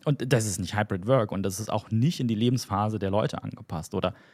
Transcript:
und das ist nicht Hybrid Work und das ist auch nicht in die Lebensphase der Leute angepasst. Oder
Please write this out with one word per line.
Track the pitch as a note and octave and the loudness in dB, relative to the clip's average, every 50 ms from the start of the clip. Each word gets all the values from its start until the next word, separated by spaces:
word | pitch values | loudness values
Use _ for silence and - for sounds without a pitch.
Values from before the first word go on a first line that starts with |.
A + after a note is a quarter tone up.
| - | 0
und | D3+ C#3+ - A2+ B2+ | 0 0 0 2 4
das | B2+ A#2 G#2+ | 4 4 4
ist | G#2+ F#2 - | 0 -2 -2
nicht | F2+ - - | -4 -2 0
Hybrid | G#2+ G#2 - G2 F#2 F2+ | -2 0 0 -2 -4 2
Work | A2+ C3+ C3 G#2+ G2 | 2 2 2 2 0
und | - G2 G2 | -2 -2 -2
das | G2 F#2+ G2+ | -2 -2 -4
ist | A2 - | -4 -2
auch | - G#2+ - - | -4 -4 -2 0
nicht | A2+ A2 B2 E3+ F3 - | 0 2 2 2 2 0
in | C3+ | 0
die | A#2 A2+ | 0 2
Lebensphase | G#2 A#2 B2 C3 A#2+ - - G2+ G2 G#2+ G#2+ A2 G#2 | 2 2 2 2 0 -2 -2 -2 0 0 0 -2 -2
der | G2+ F#2+ | -2 0
Leute | G2 G#2 - - - - - | 2 2 0 0 -2 -6 -8
angepasst. | - - - A2 - - D#2+ D#2 - - | -10 -12 -12 -12 -8 -8 -8 -8 -4 -4
Oder | F#2+ F2+ F2+ - - - - | -2 -2 -2 -4 -6 -20 -20